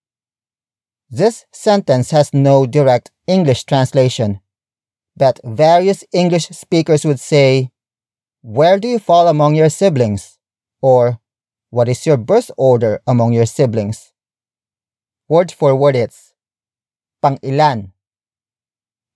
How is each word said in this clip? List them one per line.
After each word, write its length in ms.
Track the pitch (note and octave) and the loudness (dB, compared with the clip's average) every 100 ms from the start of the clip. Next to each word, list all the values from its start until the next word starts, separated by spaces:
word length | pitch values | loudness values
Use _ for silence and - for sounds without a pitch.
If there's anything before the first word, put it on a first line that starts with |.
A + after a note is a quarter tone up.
| _ _ _ _ _ _ _ _ _ _ _ | _ _ _ _ _ _ _ _ _ _ _
This 320 | A#2 G#3 A3+ _ | -4 -2 -4 _
sentence 580 | - G#3+ G3+ G3+ B2+ B2+ | -6 -2 0 0 -2 0
has 220 | D3+ C#3+ | 0 0
no 320 | C#3+ C#3 C#3 | 0 2 2
direct 480 | C3 C3+ C3+ B2 - _ - | 2 0 2 0 -4 _ -2
English 400 | F#3 D#3 B2 - | 0 0 -2 -2
translation, 720 | C#3 B2+ C#3+ B2+ - G#2+ G2 - _ _ _ _ _ _ | -2 0 0 0 -2 -6 -6 -14 _ _ _ _ _ _
but 240 | - C3+ - | -2 -2 -2
various 580 | B2 A2+ D#3 F3 F#3+ G3 - | -10 0 2 4 2 -4 -4
English 380 | F3+ F3 E3+ - - | -2 0 0 -4 -14
speakers 480 | - E3 D#3+ D3+ | -4 -2 0 0
would 160 | D#3+ C3+ | 0 -4
say, 480 | - D3 C3+ C3 B2+ - _ _ _ _ _ _ | -2 2 2 2 -2 -10 _ _ _ _ _ _
where 320 | B2 A2 E3 | -10 0 2
do 160 | G3+ A#3 | 2 -2
you 80 | A#3 | -6
fall 320 | - E3+ E3+ | 0 2 2
among 240 | D3+ D3 | 2 2
your 160 | D#3 D#3 | 2 0
siblings? 720 | - G3 C#3 A2+ G2+ - _ _ _ _ _ | 2 -2 0 -2 -2 -10 _ _ _ _ _
Or, 400 | C3+ B2+ A#2+ A#2+ _ _ _ _ _ | 2 2 2 -4 _ _ _ _ _
what 160 | A#2+ A#2+ | -4 -2
is 160 | B2+ | -2
your 160 | D#3+ C3+ | -2 -2
birth 320 | A2+ A3 - - | 0 -2 -2 -2
order 400 | C3 A#2+ A2+ G#2 - | 0 2 0 -4 -2
among 320 | B2 A#2 A#2 | 0 0 0
your 80 | A2+ | -2
siblings? 640 | - C3 A2 G#2 G#2+ - _ _ _ _ _ _ _ _ _ _ _ _ | -2 -2 -2 -6 -10 -16 _ _ _ _ _ _ _ _ _ _ _ _
Word 240 | D#3+ F3+ | -2 -2
for 240 | - D3 C3+ | -2 0 2
word, 160 | C#3+ | 0
it's 400 | C3 A2 - _ _ _ _ _ _ _ _ _ _ | 0 -4 -8 _ _ _ _ _ _ _ _ _ _
pang-ilan 720 | C#3+ C3+ C#3 C3+ D3+ A#2 G2 _ _ _ _ _ _ _ _ _ _ _ _ | -4 -4 -6 -2 0 -2 -10 _ _ _ _ _ _ _ _ _ _ _ _